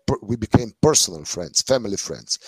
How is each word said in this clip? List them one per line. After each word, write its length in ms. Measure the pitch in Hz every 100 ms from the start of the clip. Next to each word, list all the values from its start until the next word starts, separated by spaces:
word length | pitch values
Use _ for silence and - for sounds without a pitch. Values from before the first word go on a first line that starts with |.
| -
per-, 120 | -
we 160 | 104 120
became 340 | 110 - 117 -
personal 440 | 151 147 - 82 76
friends, 360 | 90 82 -
family 360 | - 131 107 98
friends 420 | - 65 57 -